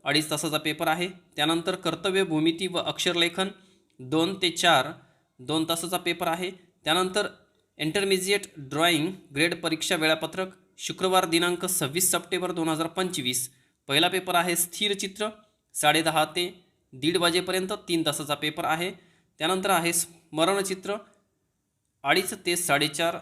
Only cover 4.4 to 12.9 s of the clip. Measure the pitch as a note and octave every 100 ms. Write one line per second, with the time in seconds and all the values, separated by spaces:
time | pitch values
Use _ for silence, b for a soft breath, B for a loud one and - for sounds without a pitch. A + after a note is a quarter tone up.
4.4 | F3 E3+ F3 D3 C#3 - b b b -
5.4 | B2+ D#3+ D#3+ E3 F3 F3 F3 E3+ E3+ E3
6.4 | F3+ F#3 _ _ D3 F3 F#3 G#3 G3+ -
7.4 | _ _ _ - D3+ G3+ G3 F#3+ F#3+ G3+
8.4 | - D#3 C3+ C#3+ F3 D#3 E3 F#3+ - C3+
9.4 | E3+ F3 E3+ D#3+ - F3 D#3 D#3+ E3 F#3
10.4 | F#3 - _ - - - F#3 F#3 F3+ E3
11.4 | F3 F3 F#3 - - D#3+ F#3 E3+ - F3+
12.4 | F3+ F3 E3 D#3 D#3+